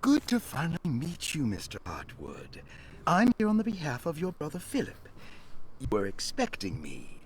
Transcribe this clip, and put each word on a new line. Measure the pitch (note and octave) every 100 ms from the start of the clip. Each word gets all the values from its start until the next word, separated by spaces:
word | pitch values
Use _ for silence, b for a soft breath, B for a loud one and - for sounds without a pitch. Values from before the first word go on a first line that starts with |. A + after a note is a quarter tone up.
Good | C4 D4 -
to | A#3+
finally | - C#3 E3 F3
meet | F3+ A#2+ D#3 E3+ -
you, | D#3+ B2+
Mister | G2 - -
Hartwood. | - D#2 - - C#2+ C#2 - - - B B B -
I'm | F3 A#3+ A#3+
here | G#3+
on | G#3+
the |
behalf | A3 G3+ D3+ B2 -
of | D3+
your | F#3
brother | F3 D3+ F3
Philip. | - C4+ - - - - B B B B - -
You | C3+
were | G#2+ G2
expecting | - - - A#3+ - G2 -
me | D#2 - - -